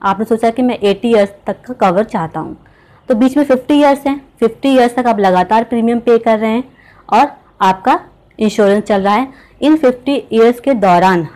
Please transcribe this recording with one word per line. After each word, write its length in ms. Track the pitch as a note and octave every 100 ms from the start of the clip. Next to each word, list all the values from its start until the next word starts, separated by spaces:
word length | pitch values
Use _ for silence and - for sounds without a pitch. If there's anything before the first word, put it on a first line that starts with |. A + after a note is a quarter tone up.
आपने 220 | G3 F#3+ A3
सोचा 240 | A3 A#3
कि 120 | A3+
मैं 160 | B3+ A3+
eighty 300 | G3+ G3 A#3
years 200 | A3+ G3+ - -
तक 120 | G3
का 120 | - B3
cover 220 | G3 F3+
चाहता 360 | G#3+ G#3 D#3+ D#3+
हूँ, 160 | D3+ - _ _ _ _ -
तो 60 | A3+
बीच 200 | C4 C#4
में 60 |
fifty 300 | C#4+ B3+ -
years 320 | D4 D4 C#4 C#4
हैं, 120 | C#4 - -
fifty 300 | A3+ - C#4
years 260 | C4 A#3+ B3
तक 120 | A#3+
आप 120 | G#3
लगातार 440 | G3 F3+ F3+ A3
premium 360 | A3+ A#3 A3+ A#3
पे 180 | A#3 A3+
कर 200 | A3+ A3
रहे 120 | A3
हैं 120 | A3+ B3+ _ _ _ -
और 180 | G#3+ C#4+ - _ -
आपका 380 | F#3 F#3 - F4 - _ _ -
इंश्योरेंस 440 | G#3+ G3+ G3+ G#3
चल 180 | G#3 G3+
रहा 120 | G3
है। 140 | G#3 C4+ - - -
इन 140 | C#4 D#4
फिफ्टी 380 | C4 B3 - C#4 -
years 280 | A3 A3+ A#3+
के 140 | C4+
दौरान 540 | B3 F#3+ F3 F#3 F3+ D#3